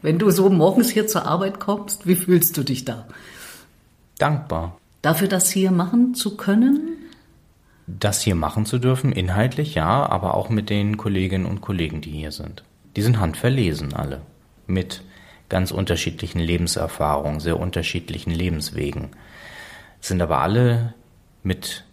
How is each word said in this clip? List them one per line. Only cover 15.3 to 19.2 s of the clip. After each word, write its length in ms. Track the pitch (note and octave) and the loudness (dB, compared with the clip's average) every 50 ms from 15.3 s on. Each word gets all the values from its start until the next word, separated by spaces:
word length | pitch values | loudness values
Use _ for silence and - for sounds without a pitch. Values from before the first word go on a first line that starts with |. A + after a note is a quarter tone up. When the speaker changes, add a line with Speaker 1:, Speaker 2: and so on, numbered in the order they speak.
| - - _ _ | -20 -20 _ _
Speaker 2:
ganz 220 | F#2+ F#2 F#2 F2+ | -2 0 0 0
unterschiedlichen 680 | - - G2 F2 E2+ D#2+ - E2+ E2 - - D#2+ - E2+ | -2 -4 -2 0 0 -2 -2 -6 -6 -6 -10 -6 -2 -2
Lebenserfahrungen, 1000 | E2 E2 F2 E2+ F2 E2+ - E2+ E2 E2 - - D#2+ D2+ D2 C#2+ D2+ D2+ D2+ D2+ | 0 0 0 0 0 0 -2 -2 -4 -6 -2 -2 0 0 0 0 0 -2 -4 -4
sehr 200 | D2+ E2+ E2 D#2 | -2 -2 -2 0
unterschiedlichen 720 | E2+ F2 - F2 E2 - - F2 - - - D#2+ - - | -2 -4 -4 -4 -4 -4 -6 -6 -6 -6 -10 -8 -4 -4
Lebenswegen, 760 | E2 E2 F2+ F2+ E2+ D2+ D2 - - D2+ D2 C#2+ C#2 - - - - - | -2 -2 0 -2 -2 -2 -6 -6 -6 -4 -4 -4 -4 -6 -10 -10 -14 -20